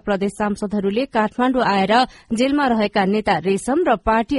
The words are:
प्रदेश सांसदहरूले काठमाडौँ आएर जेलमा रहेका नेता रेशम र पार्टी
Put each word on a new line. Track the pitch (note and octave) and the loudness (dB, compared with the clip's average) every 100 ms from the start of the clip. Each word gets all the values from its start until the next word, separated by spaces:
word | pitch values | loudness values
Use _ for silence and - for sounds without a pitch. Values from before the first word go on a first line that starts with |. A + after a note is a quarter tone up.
प्रदेश | G#3 G3 G3 - | -2 -2 -2 -2
सांसदहरूले | G#3 G3+ G#3 G#3 G3 G#3 C#4 | -4 -4 -4 -4 -2 -2 -2
काठमाडौँ | A3+ G#3+ - B3+ B3+ | 0 -2 0 0 0
आएर | F#3+ G3 F#3+ A3+ B3+ - - A3 | 0 2 2 2 0 -4 -6 -2
जेलमा | C4 D4 C4+ | 0 0 0
रहेका | A3 G#3 G#3+ F#3+ | 0 0 0 0
नेता | G#3+ G#3+ F3 | 0 0 0
रेशम | E3+ G3 - D4 E4+ | 0 -2 0 0 2
र | A3+ | 0
पार्टी | - A3 A#3 | 0 0 0